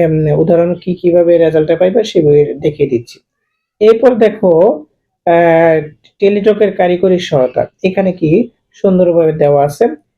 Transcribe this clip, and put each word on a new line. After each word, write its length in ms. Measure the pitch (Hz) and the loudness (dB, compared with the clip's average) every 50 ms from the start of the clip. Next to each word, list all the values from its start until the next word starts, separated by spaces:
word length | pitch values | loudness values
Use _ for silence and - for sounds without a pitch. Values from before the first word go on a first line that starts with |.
| 170 | 2
উম, 340 | 160 156 156 156 151 147 156 | 0 0 -2 -2 -2 0 0
উদাহরণ 300 | 160 170 175 165 170 175 180 | 0 0 0 0 0 -2 -4
কি 160 | 175 - 185 180 | -6 -6 -8 -8
কিভাবে 380 | - - 175 170 175 170 170 175 165 | -4 -2 0 2 2 2 2 2 2
রেজাল্টটা 380 | 165 160 151 160 156 156 165 | 2 2 0 0 0 0 0
পাইবে 240 | 165 180 185 202 - - | 0 0 0 0 -2 -2
সেভাবে 380 | - - 180 156 147 147 147 147 - - | -2 -2 0 0 2 2 2 2 0 -4
দেখিয়ে 340 | - 160 156 147 - 143 135 | -6 -6 -6 -4 -4 -4 -4
দিচ্ছি। 280 | 123 117 120 - - - _ _ _ _ _ _ _ _ _ _ _ - | -4 -6 -6 -8 -20 -20 _ _ _ _ _ _ _ _ _ _ _ 0
এরপর 300 | 214 220 226 226 - 247 247 | 2 2 2 4 2 2 2
দেখো, 380 | 220 240 208 208 - - 185 165 160 180 226 302 302 - _ _ _ _ _ _ _ - | 2 0 0 0 0 0 2 2 4 2 2 0 -4 -8 _ _ _ _ _ _ _ -2
আহ, 500 | 175 170 170 170 170 165 165 165 165 160 156 147 151 - _ _ _ _ - | 0 0 2 2 2 2 2 2 2 0 0 -4 -8 -16 _ _ _ _ -2
টেলিটকের 520 | 202 196 208 208 196 220 208 208 214 196 202 | -2 -2 0 0 0 0 0 0 0 -2 0
কারিগরি 420 | - 185 180 180 175 185 185 185 180 | -2 -2 0 0 0 0 0 0 -2
সহায়তা 440 | 180 - 165 139 127 127 - 135 123 - _ _ | -2 -2 -2 -2 -2 -2 -2 -4 -6 -6 _ _
এখানে 280 | - 185 185 196 190 185 | -6 -6 -4 -2 -4 -4
কি 180 | 180 - 170 151 160 220 247 - _ _ _ _ | -4 -4 -2 0 0 0 -2 -4 _ _ _ _
সুন্দরভাবে 600 | _ _ - 196 185 180 185 175 165 170 165 160 | _ _ -2 0 2 2 2 2 2 0 0 0
দেওয়া 280 | 156 156 151 143 147 143 139 | 0 0 0 0 2 2 0
আছে, 200 | 147 147 - 233 262 311 - _ _ _ | -2 -2 -2 -4 -4 -4 -8 _ _ _